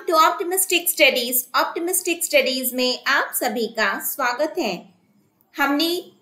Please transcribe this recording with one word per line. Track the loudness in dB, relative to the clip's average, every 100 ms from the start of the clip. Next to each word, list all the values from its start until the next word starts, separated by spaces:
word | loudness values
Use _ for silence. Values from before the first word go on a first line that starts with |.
| 2
to | 4
Optimistic | 4 2 -2 -2 0 0 0 4
Studies। | 4 4 0 -2 0 0
Optimistic | 0 -2 -2 -2 -2 -4 2
Studies | 2 2 -2 -4
में | -2 -2 -2 0
आप | 0 0
सभी | -2 -2 -2 -4
का | 0 -2 -2
स्वागत | -6 -4 -4 0 -2 -2
है। | -4 -4 -12 _ _ _ _ _ _ -2
हमने | 0 2 0 -2 -6 _